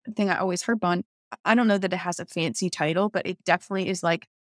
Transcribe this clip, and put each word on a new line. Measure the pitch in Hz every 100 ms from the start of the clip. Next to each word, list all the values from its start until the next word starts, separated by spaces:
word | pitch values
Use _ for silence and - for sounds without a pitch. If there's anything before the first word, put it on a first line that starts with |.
| - 214
thing | 202
I | 175
always | 185 180
harp | - 226
on. | 175 175 - _ _ - -
I |
don't | 233 226
know | 202
that | 185
it | 180
has | 180 -
a | 175
fancy | 175 165 - 180
title, | - 156 170 208
but | 190 -
it | 180
definitely | - 180 - 190 185
is, | 180
like, | 170 165 - _ _